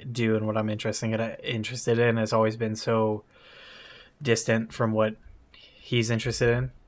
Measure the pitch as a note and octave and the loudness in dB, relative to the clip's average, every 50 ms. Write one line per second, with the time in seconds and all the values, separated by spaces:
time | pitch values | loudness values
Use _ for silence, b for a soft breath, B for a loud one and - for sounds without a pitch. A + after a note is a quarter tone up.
0 | - C3 A#2 B2 A#2 A2 A2 G#2+ G#2+ G#2+ G#2+ A2 G#2+ G#2+ G#2+ G#2+ - A2 G#2+ - | -12 -8 -2 0 2 2 2 2 0 0 0 0 0 -2 -2 -2 -4 -4 -4 -2
1 | A#2+ A2 A2 A2 A2+ A2 - - - - B2 A2 G#2+ - B2+ A#2+ - B2 A#2 A#2 | -2 -2 0 -2 -2 -4 -6 -8 -8 -6 -4 -4 -4 -6 -8 -4 0 0 2 4
2 | A#2+ A#2+ A2+ A#2 A2 A2 A#2+ A2 A2 A2 G#2+ A2+ A#2 A2 G#2+ G#2+ - A#2 A2+ A2+ | 4 2 2 2 0 2 2 4 4 2 0 -2 -4 -4 -4 -4 -2 0 2 2
3 | A2 A2 G#2+ G#2 - B B B B B B B B B B B B B B B | 2 2 0 -4 -8 B B B B B B B B B B B B B B B
4 | B B B - D3 A#2+ A2+ A2 - - A2+ A2+ A2+ A2+ - - A#2+ A2 A2 A2 | B B B -6 -2 0 0 2 2 2 0 0 0 -2 -2 -2 0 2 2 2
5 | A2 A2 A2 - - - - - - _ - - - - - - - - B2+ A#2+ | 2 2 0 -6 -14 -20 -20 -20 -20 _ -20 -20 -20 -20 -20 -20 -8 -2 0 0
6 | A2+ A2+ A#2 A2+ - A#2+ A2 - B2 A#2 A#2 B2 B2+ B2+ - - - | 0 0 0 -2 -2 -4 -2 0 2 2 2 2 0 -4 -8 -12 -20